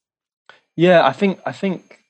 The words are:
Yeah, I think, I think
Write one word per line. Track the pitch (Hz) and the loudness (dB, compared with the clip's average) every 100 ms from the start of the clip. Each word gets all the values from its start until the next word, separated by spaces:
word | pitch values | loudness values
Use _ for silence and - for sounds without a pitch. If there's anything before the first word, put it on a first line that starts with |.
| _ _ _ _ _ _ _ - | _ _ _ _ _ _ _ -2
Yeah, | 170 170 135 | 2 4 2
I | |
think, | - 202 180 - | 0 -4 -4 -10
I | |
think | 131 196 175 - _ _ | -8 -8 -8 -12 _ _